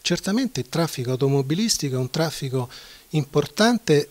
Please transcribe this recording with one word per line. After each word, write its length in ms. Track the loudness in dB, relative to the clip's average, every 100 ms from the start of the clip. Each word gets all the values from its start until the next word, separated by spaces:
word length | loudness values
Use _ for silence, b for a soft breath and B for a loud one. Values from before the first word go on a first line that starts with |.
Certamente 600 | -2 -2 0 -2 -2 -4
il 80 | -4
traffico 420 | -2 -2 -2 -4
automobilistico 880 | 0 2 2 0 0 0 0 -2 -4
è 20 |
un 120 | -2
traffico 580 | -2 -2 -4 -4 -4 -4 b b b b
importante 920 | -2 0 0 0 2 2 2 2 2 2